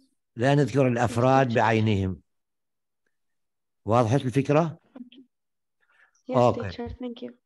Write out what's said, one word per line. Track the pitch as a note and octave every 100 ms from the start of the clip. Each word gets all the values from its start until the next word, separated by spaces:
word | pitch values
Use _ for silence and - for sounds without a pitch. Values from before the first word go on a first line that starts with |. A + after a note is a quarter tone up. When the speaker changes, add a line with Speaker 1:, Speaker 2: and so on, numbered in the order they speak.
| _ _ _ A2+
Speaker 1:
لا | B2+ C#3+
نذكر | B2+ B2+ C3
الأفراد | A#2 A#2+ A#2 B2+ C3+ C3
بعينهم. | A#2 A2 A2+ A2 G2 F#2+ F2 _ _ _ _ _ _ _ _ _ _ _ _ _ _ _ _ G2+
واضحة | A#2 A2+ C3+
الفكرة؟ | B2+ C#3 C3+ D3 E3 - _ - - - - _ _ _ _ _ _ _ _ _ -
Speaker 2:
Yes, | B2+
Speaker 1:
أوكي. | B2 A3+ G2+
Speaker 2:
teacher, | - A#3+
thank | - B3 A#3 A#3+
you. | A#3+